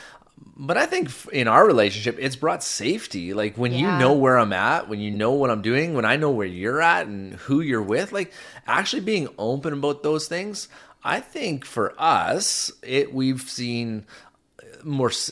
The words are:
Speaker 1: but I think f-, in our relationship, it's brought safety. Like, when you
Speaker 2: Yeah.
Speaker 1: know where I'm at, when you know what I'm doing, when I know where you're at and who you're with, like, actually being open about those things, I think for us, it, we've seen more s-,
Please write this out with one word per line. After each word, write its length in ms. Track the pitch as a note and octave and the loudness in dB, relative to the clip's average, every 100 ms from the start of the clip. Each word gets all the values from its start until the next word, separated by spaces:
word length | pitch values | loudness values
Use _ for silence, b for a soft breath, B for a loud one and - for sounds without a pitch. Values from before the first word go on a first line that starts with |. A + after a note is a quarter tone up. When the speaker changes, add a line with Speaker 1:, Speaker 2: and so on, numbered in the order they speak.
| B B B - - - | B B B -20 -20 -10
Speaker 1:
but 180 | C#3 G3+ | -2 0
I 80 | E4 | 0
think 220 | F#4 G#3+ | 0 -4
f-, 220 | A#2+ - | -8 -6
in 160 | C#3+ A#2 | -2 6
our 180 | A#2 G#3+ | 8 8
relationship, 520 | C3 G#2 G#2 A2 A#2 | 8 4 2 -4 -4
it's 160 | C3+ B2 | -4 -2
brought 260 | D#3 F3 | -2 -2
safety. 720 | - - A#2+ G#3+ - G2 F2 | -4 -4 -2 -2 -4 -8 -6
Like, 240 | G2+ G#2+ G#2 | -2 -2 -2
when 140 | B2 | -2
you 160 | B2 F3 | 2 2
Speaker 2:
Yeah. 100 | E3+ | 4
Speaker 1:
know 160 | C3 | 6
where 240 | C#3+ C3 B2+ | 6 6 6
I'm 140 | G#2+ | 4
at, 360 | F#2 G#2+ D#3+ - | 2 2 0 -2
when 100 | G#2 | -6
you 120 | G#2 | -4
know 200 | G#2 A2 | 0 2
what 180 | C#3 C3+ | 2 2
I'm 120 | A2 | 0
doing, 320 | G#2 B2+ E3 | 0 0 0
when 120 | D3 A2 | 0 0
I 120 | C#3 | 2
know 120 | D3+ | 2
where 140 | B2 F#2+ | 0 -2
you're 340 | F2+ G2+ C#3 | -4 -2 2
at 260 | E3 F3 A2+ | 2 2 0
and 260 | G2+ F#2+ G2 | -8 -10 -10
who 260 | - C#3 | -2 0
you're 200 | D#3+ A#2 | 0 -2
with, 300 | G2 A#2 G3 | 0 -2 -2
like, 220 | G3+ F#3 B B B - | -4 -6 B B B -2
actually 340 | B2+ G3 C4+ | 0 0 -4
being 280 | F#3+ G#3 C#3 - | -2 -2 -2 -4
open 340 | G#2+ C3+ D#3+ | -4 -2 -4
about 300 | C#3+ C#3+ C#3+ | -4 -4 -2
those 240 | D3 D#3 D3+ | -2 -2 -4
things, 400 | E3+ G3+ G3+ - B B B | -6 -8 -10 -14 B B B
I 180 | - F3+ | -4 -4
think 420 | - E4 A#3+ C#3+ - | -6 -8 -6 -6 -6
for 280 | - G2 - | -4 -4 0
us, 720 | D#3+ A2+ E2+ D#3 G#3 - - - | 2 2 2 0 -2 -4 -6 -10
it, 300 | - C3+ C#3+ | -4 -2 -2
we've 280 | C3 C3 C3 | 0 -2 -2
seen 640 | C3 - A#2+ A#2+ A#2 A2 A2 B B B _ - - - | -6 -8 -6 -4 -4 -6 -10 B B B _ -20 -20 -14
more 260 | D3+ C#3 B2 | -6 0 0
s-, 220 | - - | -2 -6